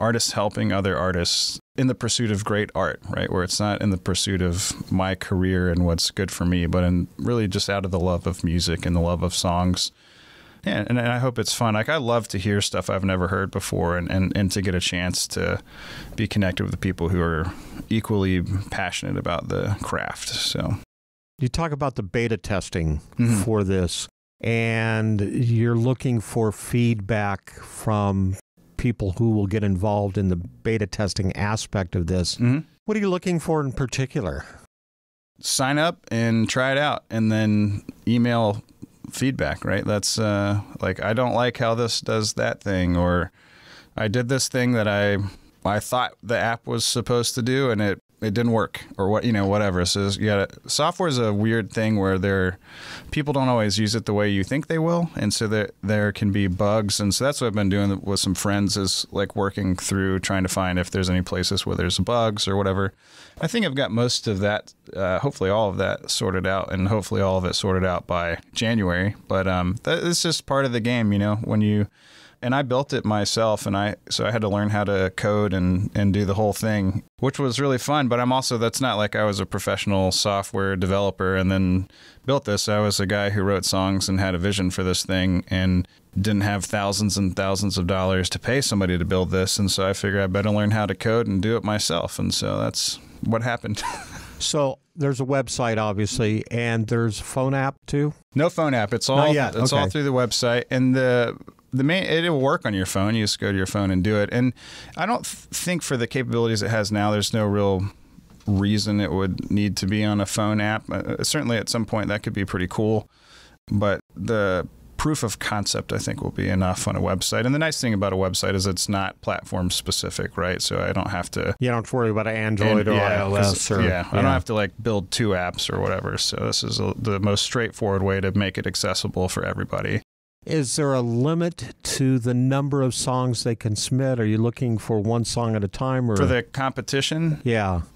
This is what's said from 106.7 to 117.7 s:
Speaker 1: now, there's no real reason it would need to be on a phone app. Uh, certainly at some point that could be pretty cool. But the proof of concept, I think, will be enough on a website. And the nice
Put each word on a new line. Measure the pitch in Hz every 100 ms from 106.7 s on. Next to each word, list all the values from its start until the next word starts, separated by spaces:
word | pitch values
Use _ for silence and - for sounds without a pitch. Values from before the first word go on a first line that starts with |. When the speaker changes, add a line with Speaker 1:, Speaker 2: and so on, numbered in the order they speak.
| 113 107
Speaker 1:
now, | 104 104
there's | 107 101
no | 113 104
real | 104 101 95 98 - - - - - -
reason | 98 101 107 104 104
it | 90
would | 92 95 - -
need | 101 104 98
to | 95
be | 107
on | 107 104
a | 98
phone | - 107 107
app. | 104 107 -
Uh, | 98 - -
certainly | - 156 120 113
at | 95
some | 117
point | 104 110 95
that | 104
could | 113
be | 101
pretty | 98 95 92
cool. | - 107 110 - _ - - - _ -
But | 104 104 90 -
the | - 98 110 101 90 - - - -
proof | 151 151
of | 113 -
concept, | - 107 98 - -
I | 104
think, | - -
will | -
be | - 95
enough | 95 92 92 -
on | 98
a |
website. | 92 92 - 110
And | 123
the | 147
nice | 160